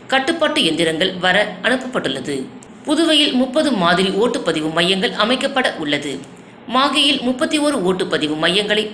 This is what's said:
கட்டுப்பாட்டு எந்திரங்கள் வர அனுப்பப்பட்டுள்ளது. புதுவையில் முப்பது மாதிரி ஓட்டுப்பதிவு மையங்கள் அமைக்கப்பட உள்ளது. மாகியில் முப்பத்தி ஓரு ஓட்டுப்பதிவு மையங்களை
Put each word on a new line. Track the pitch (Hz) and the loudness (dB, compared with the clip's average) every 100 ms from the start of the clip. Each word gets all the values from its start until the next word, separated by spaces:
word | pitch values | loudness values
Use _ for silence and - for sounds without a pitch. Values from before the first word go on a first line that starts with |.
| - | -2
கட்டுப்பாட்டு | 262 269 339 302 302 | 0 0 0 0 2
எந்திரங்கள் | 175 156 160 160 190 185 | 0 2 0 0 -2 0
வர | 185 196 208 - | 2 2 0 -2
அனுப்பப்பட்டுள்ளது. | 214 254 254 202 147 131 147 139 127 - - - - | -2 -2 -2 -4 -4 -4 -6 -6 -8 -12 -20 -12 -4
புதுவையில் | 302 320 302 294 | 0 2 4 4
முப்பது | 247 262 311 302 | 2 0 2 0
மாதிரி | 214 170 180 190 | 2 2 4 2
ஓட்டுப்பதிவு | 190 240 240 175 156 156 | 2 0 0 -2 -2 0
மையங்கள் | 160 175 190 233 | 2 2 2 0
அமைக்கப்பட | - 214 254 269 262 233 - | 0 0 0 0 0 -2 -2
உள்ளது. | 151 143 147 131 - - - - - | -4 -2 -4 -8 -12 -20 -20 -20 -4
மாகியில் | 247 277 294 285 269 | 0 0 2 2 0
முப்பத்தி | 247 254 - 302 | -2 -2 0 0
ஓரு | 294 269 | 0 0
ஓட்டுப்பதிவு | 180 180 - 160 151 156 | 0 0 0 -2 -2 0
மையங்களை | 170 190 202 208 214 | 0 2 0 0 -2